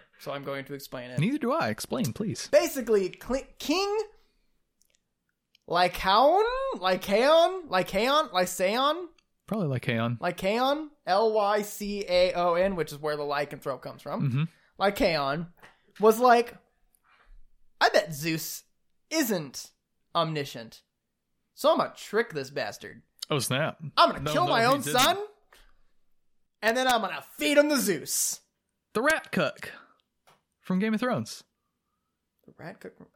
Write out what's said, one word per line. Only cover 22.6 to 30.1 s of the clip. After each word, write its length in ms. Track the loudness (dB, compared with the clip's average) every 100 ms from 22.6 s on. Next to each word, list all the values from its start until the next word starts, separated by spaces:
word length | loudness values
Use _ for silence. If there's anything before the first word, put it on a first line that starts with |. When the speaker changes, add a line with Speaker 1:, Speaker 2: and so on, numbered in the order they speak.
| -6 -8 -16 -18 _ _ -4
Speaker 2:
Oh, 100 | -2
snap. 380 | 0 -2 -2 -6 -4 4
Speaker 1:
I'm 120 | 4
gonna 100 | 2
Speaker 2:
No, 80 | -2
Speaker 1:
kill 140 | 0 2
Speaker 2:
no, 60 |
Speaker 1:
my 100 | 2
Speaker 2:
he 40 | 4
Speaker 1:
own 140 | 2
Speaker 2:
didn't. 180 | 2 4
Speaker 1:
son, 180 | 4 2 -4 -14 _ _ -20 -20 _ _ _ _ _ _ _ _
and 160 | -2 0
then 100 | 2
I'm 140 | 0
gonna 220 | -2 -8 -12 -4
feed 200 | 4 4
him 120 | 4
to 80 | 2
Zeus." 600 | 0 -2 -4 -4 -4 -6 _ _ _ _ _
Speaker 2:
The 80 | -2
rat 300 | 0 0 -2
cook 400 | -2 -2 -4 -14 -16 -20 _ _